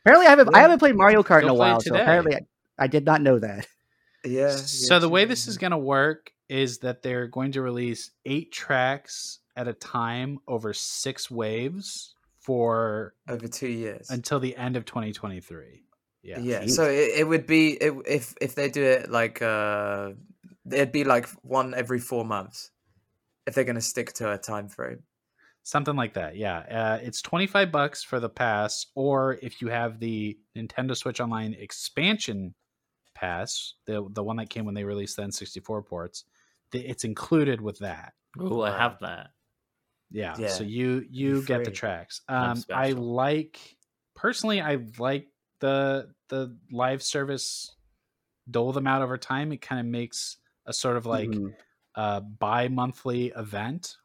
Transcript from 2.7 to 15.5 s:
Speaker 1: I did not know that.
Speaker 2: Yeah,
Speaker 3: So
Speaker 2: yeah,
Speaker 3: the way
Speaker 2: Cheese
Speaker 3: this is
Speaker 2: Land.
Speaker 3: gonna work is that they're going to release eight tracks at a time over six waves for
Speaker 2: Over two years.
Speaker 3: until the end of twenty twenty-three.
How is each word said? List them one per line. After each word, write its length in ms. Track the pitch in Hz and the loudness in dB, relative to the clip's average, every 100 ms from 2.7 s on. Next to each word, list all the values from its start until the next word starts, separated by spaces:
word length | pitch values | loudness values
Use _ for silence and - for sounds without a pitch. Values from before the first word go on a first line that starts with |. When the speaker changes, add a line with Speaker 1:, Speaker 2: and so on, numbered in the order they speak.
| - | -2
Speaker 1:
I 100 | 135 | 2
did 180 | 147 | 2
not 160 | 143 156 | 4 6
know 180 | 139 123 | 6 6
that. 280 | 107 101 - _ _ _ _ _ | 2 -8 -14 _ _ _ _ _
Speaker 2:
Yeah, 240 | 127 127 139 | -4 0 0
Speaker 3:
So 460 | 139 139 139 123 | 0 -4 -4 4
Speaker 2:
yeah, 40 | 175 | 6
Speaker 3:
the 100 | 165 | 6
way 120 | 180 | 4
Speaker 2:
Cheese 60 | 220 | 4
Speaker 3:
this 180 | 247 - | 0 -4
is 80 | |
Speaker 2:
Land. 40 | 196 | -4
Speaker 3:
gonna 160 | 185 165 | -2 0
work 540 | 135 139 147 156 - _ _ | 2 4 4 0 -10 _ _
is 300 | 131 131 117 | 0 0 -2
that 220 | 127 123 | -6 -4
they're 260 | 131 123 120 | -4 -4 -4
going 240 | 127 135 | -4 -4
to 80 | 135 | -2
release 500 | 127 123 123 113 - _ | -4 -4 -4 -6 -10 _
eight 260 | 135 143 165 | -4 -4 -4
tracks 880 | - - 135 127 139 - - - - _ | -12 -2 2 2 -2 -8 -14 -14 -16 _
at 120 | - 120 | -8 -8
a 60 | |
time 680 | 113 - 123 117 120 131 143 - | -8 -8 -4 -4 -4 -6 -10 -8
over 260 | 117 107 | -6 -4
six 580 | 101 - - 139 127 - | -6 -8 -6 -8 -8 -10
waves 840 | 117 107 113 135 185 - - - _ _ _ | -6 -4 -4 -6 -8 -12 -14 -16 _ _ _
for 760 | - 123 117 113 113 107 107 _ - | -4 0 2 0 -2 -4 -8 _ -12
Speaker 2:
Over 180 | 120 117 | -10 -10
two 220 | - 131 | -8 -6
years. 400 | 117 110 104 - | -6 -8 -10 -10
Speaker 3:
until 300 | 127 - 143 | -8 -4 -4
the 160 | 127 123 | -4 -6
end 180 | 123 | -6
of 100 | 127 | -6
twenty 280 | - 123 107 | -6 -8 -8
twenty-three. 680 | 104 104 92 - | -10 -12 -12 -14